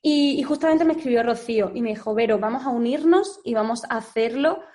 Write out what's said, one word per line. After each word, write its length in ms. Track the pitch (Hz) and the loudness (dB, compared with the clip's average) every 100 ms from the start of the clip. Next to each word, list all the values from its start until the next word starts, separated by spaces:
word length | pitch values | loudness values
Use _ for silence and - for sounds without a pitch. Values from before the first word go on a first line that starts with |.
Y, 360 | 302 294 285 277 | 2 2 2 0
y 40 | |
justamente 420 | 277 294 320 320 | -2 0 2 4
me 80 | 320 | 2
escribió 300 | 320 262 240 | 0 0 0
Rocío 500 | 233 226 - 220 196 | 0 -2 -2 -2 -2
y 60 | - | -2
me 80 | 233 | -4
dijo, 240 | 214 220 | -4 -4
"Vero, 240 | 214 226 214 | -2 0 0
vamos 260 | 214 254 262 | 0 -4 -4
a 20 | |
unirnos 680 | 240 233 294 320 359 403 - | -2 0 2 4 4 2 -8
y 100 | - | -4
vamos 300 | 226 220 233 - | -2 -2 -4 -6
a 80 | 226 | -8
hacerlo 640 | 226 226 226 254 302 - - | -4 -2 -2 0 0 -2 -10